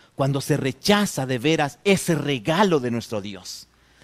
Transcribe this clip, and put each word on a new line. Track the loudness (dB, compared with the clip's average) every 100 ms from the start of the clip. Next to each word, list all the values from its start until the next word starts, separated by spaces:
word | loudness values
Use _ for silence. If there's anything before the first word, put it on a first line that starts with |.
| _ -2
cuando | 0 0
se | 0 0
rechaza | -2 -2 2 2 2 -2 -4
de | -2
veras | 0 2 0 -2
ese | 2 2 2 0
regalo | 0 -4 0 2 4 4
de | 0
nuestro | -4 -4 -6
Dios? | -8 -12 -14 -16 -18 _ _ _